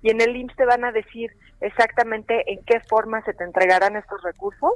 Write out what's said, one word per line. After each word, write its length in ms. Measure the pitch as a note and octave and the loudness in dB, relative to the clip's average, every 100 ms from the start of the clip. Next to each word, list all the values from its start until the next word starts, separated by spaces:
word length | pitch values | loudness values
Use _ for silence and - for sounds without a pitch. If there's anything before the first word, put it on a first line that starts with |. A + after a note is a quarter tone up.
Y 80 | A3 | 2
en 100 | A3+ | 2
el 160 | A#3 B3 | 2 0
imss 180 | B3 - | -10 -2
te 80 | |
van 200 | B3+ A#3+ | 2 2
a 80 | B3 | 0
decir 380 | A3 G#3 A3+ A3+ _ _ _ | -4 -6 -10 -10 _ _ _
exactamente 920 | G#3 - A3+ - A#3 A3 G#3+ A3+ - | -10 0 0 2 -2 -2 -4 -4 -2
en 100 | G3+ | -8
qué 160 | - A#3 | 0 0
forma 420 | - A3 G#3+ A3 | 2 0 0 -6
se 80 | A3 | -6
te 100 | G#3 | -8
entregarán 520 | F3 F3 F#3 F#3 G3 G#3 | -4 0 4 4 2 -2
estos 260 | G3+ G3 | -10 -10
recursos 500 | F3+ - G3 - D4+ | -10 -8 -10 -2 -2